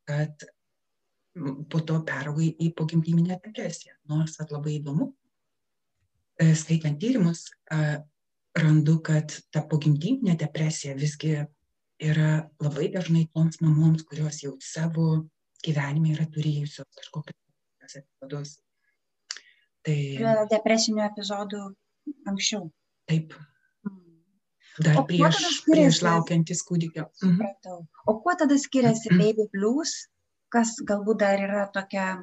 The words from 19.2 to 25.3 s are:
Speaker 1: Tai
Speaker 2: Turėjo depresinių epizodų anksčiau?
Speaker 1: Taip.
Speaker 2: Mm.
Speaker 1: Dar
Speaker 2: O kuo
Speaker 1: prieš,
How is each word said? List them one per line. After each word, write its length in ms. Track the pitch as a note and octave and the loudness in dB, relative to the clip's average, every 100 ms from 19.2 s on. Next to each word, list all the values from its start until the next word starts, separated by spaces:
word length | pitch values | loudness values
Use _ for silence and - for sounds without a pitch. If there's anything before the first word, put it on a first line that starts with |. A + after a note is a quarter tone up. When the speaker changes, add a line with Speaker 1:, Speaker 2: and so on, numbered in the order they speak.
| _ - _ _ _ _ | _ -16 _ _ _ _
Speaker 1:
Tai 100 | - | -4
Speaker 2:
Turėjo 500 | D3 C#3 C3+ A3+ A3 G#3+ | -2 -2 -2 2 2 2
depresinių 560 | G#3+ - A3+ A3+ G#3+ | 0 2 2 2 0
epizodų 560 | G#3 G#3 G3+ G3+ G3+ G#3 G3 G3 _ _ - - | -2 -4 -8 -6 -8 -10 -12 -18 _ _ -16 -12
anksčiau? 440 | G3+ G3 - G#3 E3 _ _ _ - | -8 -4 -4 -4 -10 _ _ _ -2
Speaker 1:
Taip. 280 | D#3+ D#3+ - D3+ _ _ _ | -2 -2 -18 -20 _ _ _
Speaker 2:
Mm. 140 | G3+ F#3+ E3+ E3 _ _ _ _ _ | -14 -14 _ _ _ _ _ _ _
Speaker 1:
Dar 180 | - D#3+ | 0 4
Speaker 2:
O 100 | D3+ | 4
kuo 40 | - | 2
Speaker 1:
prieš, 280 | E3+ E3 | 4 4